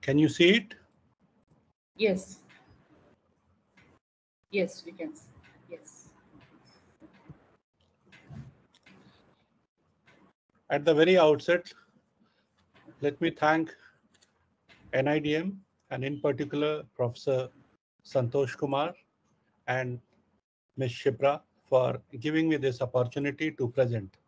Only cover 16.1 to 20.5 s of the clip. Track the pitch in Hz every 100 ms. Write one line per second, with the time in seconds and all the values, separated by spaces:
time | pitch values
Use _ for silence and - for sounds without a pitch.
16.1 | 147 147 127 147 143 151 151 139 - 123
17.1 | 117 - 131 127 - _ _ _ _ -
18.1 | 139 120 139 131 - 143 139 156 180 _
19.1 | _ _ _ _ _ - 127 127 123 _
20.1 | _ _ _ _